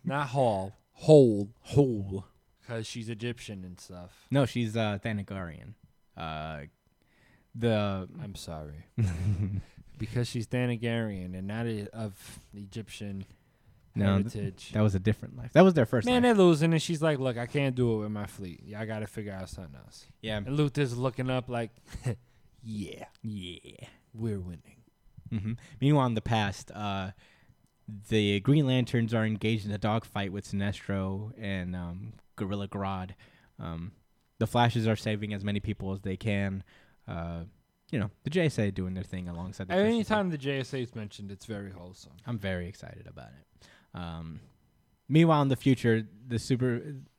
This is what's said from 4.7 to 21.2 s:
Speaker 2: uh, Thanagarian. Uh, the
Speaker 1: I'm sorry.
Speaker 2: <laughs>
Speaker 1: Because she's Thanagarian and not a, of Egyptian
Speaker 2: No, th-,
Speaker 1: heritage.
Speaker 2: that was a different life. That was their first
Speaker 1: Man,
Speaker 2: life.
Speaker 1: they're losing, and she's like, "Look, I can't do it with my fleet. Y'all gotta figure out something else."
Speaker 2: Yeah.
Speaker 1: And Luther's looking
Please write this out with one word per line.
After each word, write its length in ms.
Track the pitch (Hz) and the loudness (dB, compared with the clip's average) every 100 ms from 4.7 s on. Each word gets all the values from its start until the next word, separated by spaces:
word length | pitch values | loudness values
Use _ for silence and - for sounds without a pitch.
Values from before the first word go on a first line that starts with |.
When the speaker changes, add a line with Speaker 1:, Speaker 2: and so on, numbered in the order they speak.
| 113 | 0
Speaker 2:
uh, 220 | 107 101 | -2 -2
Thanagarian. 720 | 117 104 98 98 87 76 - - _ _ _ - | -4 -4 -6 -8 -8 -12 -16 -20 _ _ _ -10
Uh, 480 | 80 78 78 78 71 _ _ _ _ _ _ _ _ 120 | -8 -6 -8 -10 -12 _ _ _ _ _ _ _ _ -2
the 520 | 117 110 104 95 90 175 | 2 2 0 -2 -8 -10
Speaker 1:
I'm 140 | 101 95 | -12 -12
sorry. 500 | - 80 76 76 - - | -10 -10 -10 -14 -10 -2
Speaker 2:
<laughs> 80 | 98 82 95 98 101 98 - - - - | 0 0 -2 -2 -2 -4 -8 -20 -20 -12
Speaker 1:
Because 300 | - 120 120 | -6 -4 -4
she's 200 | 123 110 | -4 -4
Thanagarian 920 | 123 123 117 117 117 110 98 90 92 | -2 -2 -2 -2 -2 -2 -4 -8 -8
and 80 | 95 | -6
not 220 | 110 117 | -4 -4
a, 200 | 107 101 113 | -4 -6 -8
of 440 | 107 98 - - - 101 | -8 -10 -18 -20 -18 -16
Egyptian 680 | 101 113 104 - 104 98 98 - _ _ _ - _ | -12 -12 -12 -10 -8 -8 -10 -18 _ _ _ -20 _
Speaker 2:
No, 260 | - 98 98 | 0 4 4
th-, 100 | 107 | 2
Speaker 1:
heritage. 380 | 110 98 95 - | -4 -8 -8 -4
Speaker 2:
that 80 | 107 | 2
was 140 | 107 98 | 4 4
a 40 | |
different 380 | 104 104 - 123 | 2 0 -4 -14
life. 160 | 120 | 4
That 100 | 151 | 8
was 120 | 190 160 | 8 8
their 100 | 113 | 4
first 220 | 123 240 | 4 4
Speaker 1:
Man, 80 | 247 | 6
Speaker 2:
life. 80 | |
Speaker 1:
they're 100 | 247 214 180 | 6 8 8
losing, 280 | 156 165 | 8 4
and 80 | 160 | 2
she's 220 | - 160 | 0 0
like, 160 | 156 139 | 2 2
"Look, 180 | 131 117 | 0 -2
I 80 | 120 | -2
can't 300 | 147 139 123 | 0 0 2
do 180 | 120 | 2
it 40 | 110 | 2
with 100 | 107 | -2
my 140 | 107 98 | -4 -8
fleet. 380 | - 95 80 80 | -10 -12 -12 -14
Y'all 220 | 104 110 | -10 -6
gotta 180 | 107 107 | -6 -6
figure 260 | - 104 | -8 -8
out 160 | 95 92 | -8 -10
something 280 | - 85 67 | -12 -14 -16
else." 320 | 50 - - - | -20 -20 -20 -12
Speaker 2:
Yeah. 140 | 110 107 | -6 -4
Speaker 1:
And 200 | 104 143 | -2 2
Luther's 400 | 147 147 135 120 | 2 2 -2 0
looking 320 | 131 123 | -2 -2